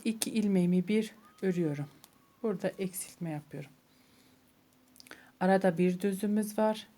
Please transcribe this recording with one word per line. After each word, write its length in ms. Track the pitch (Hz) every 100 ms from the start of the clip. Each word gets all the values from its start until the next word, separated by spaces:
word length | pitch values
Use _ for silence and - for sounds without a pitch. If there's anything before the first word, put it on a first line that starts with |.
iki 260 | 233 220 -
ilmeğimi 580 | 220 208 190 175 180 180
bir 260 | 214 220 - - -
örüyorum. 460 | 190 175 160 143 143 - - _ _ _
Burada 300 | 226 185 185 -
eksiltme 520 | 190 185 - - 170
yapıyorum. 400 | 151 147 143 147 - _ _ _ _ _ _ _ _ _ _ _ - - - - -
Arada 380 | 185 190 190 170
bir 220 | 180 180
düzümüz 580 | 202 190 208 208 208 -
var. 280 | 214 214 -